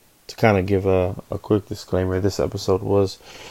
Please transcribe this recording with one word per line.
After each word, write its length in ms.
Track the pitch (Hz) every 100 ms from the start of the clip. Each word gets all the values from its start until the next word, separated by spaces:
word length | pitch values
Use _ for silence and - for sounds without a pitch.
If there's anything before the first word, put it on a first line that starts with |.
| _ _ -
to 80 | -
kinda 260 | 117 98
give 240 | 92 95 98
a, 300 | 95 92 101 -
a 60 | -
quick 300 | - 107 -
disclaimer. 500 | 104 - 92 92 92
This 180 | 98 -
episode 440 | - 101 - 95
was 360 | 107 101 95 - - - -